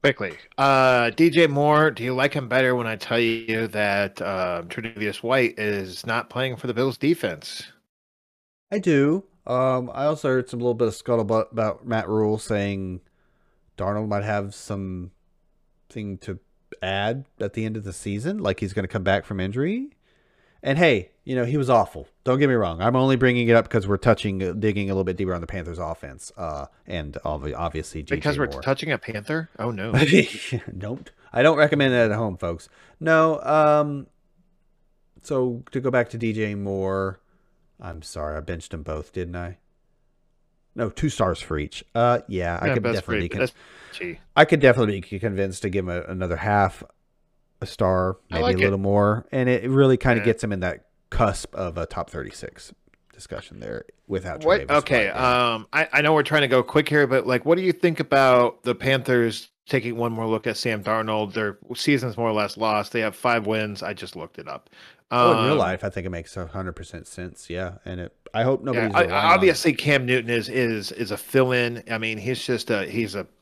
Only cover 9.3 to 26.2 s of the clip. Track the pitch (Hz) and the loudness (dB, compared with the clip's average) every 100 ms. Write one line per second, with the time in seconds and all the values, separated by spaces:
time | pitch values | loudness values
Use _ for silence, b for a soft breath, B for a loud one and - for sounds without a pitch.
9.3 | _ - 123 131 127 123 - 143 151 143 | _ -4 0 0 0 -4 -4 -2 -2 0
10.3 | 131 120 120 123 113 117 - - 117 107 | 0 -2 -4 -2 0 0 -2 -2 -2 2
11.3 | 110 - 113 110 - 123 110 90 107 107 | 0 0 -2 -4 -4 -4 -4 0 0 0
12.3 | 107 - 104 101 98 95 90 _ _ _ | 0 -2 -2 -2 -4 -6 -10 _ _ _
13.3 | _ _ _ _ - 95 104 107 101 104 | _ _ _ _ -6 -4 -2 -2 -4 -2
14.3 | 104 98 - - 101 95 92 90 _ _ | -4 -4 -12 -10 -8 -6 -8 -12 _ _
15.3 | _ _ _ _ _ _ 117 104 95 - | _ _ _ _ _ _ -12 -10 -10 -10
16.3 | 90 _ _ _ - 92 98 104 127 135 | -12 _ _ _ -10 -4 -2 -2 -4 -10
17.3 | _ 101 113 110 110 104 90 104 101 139 | _ -6 -4 -6 -6 -10 -10 -6 -6 -4
18.3 | 208 160 95 98 98 95 107 90 98 - | -4 -4 -2 -4 -4 -4 -2 0 0 -2
19.3 | 98 92 113 151 226 277 _ _ _ _ | -4 -4 -2 -2 -2 -8 _ _ _ _
20.3 | _ _ _ - 139 170 113 87 _ - | _ _ _ -2 4 4 4 -2 _ -6
21.3 | 127 120 147 131 123 98 80 - _ - | -2 0 0 4 4 4 -6 -18 _ 0
22.3 | 131 143 120 92 82 104 127 135 131 127 | 2 4 4 0 0 2 4 4 4 4
23.3 | 123 117 117 - 117 95 98 - 107 107 | 4 6 6 6 0 2 2 4 4 2
24.3 | 95 95 92 107 104 98 95 92 90 92 | -2 -4 0 0 0 -2 0 -2 -2 -4
25.3 | 90 85 95 82 82 82 82 71 67 | -4 -6 -8 -8 -8 -8 -8 -12 -16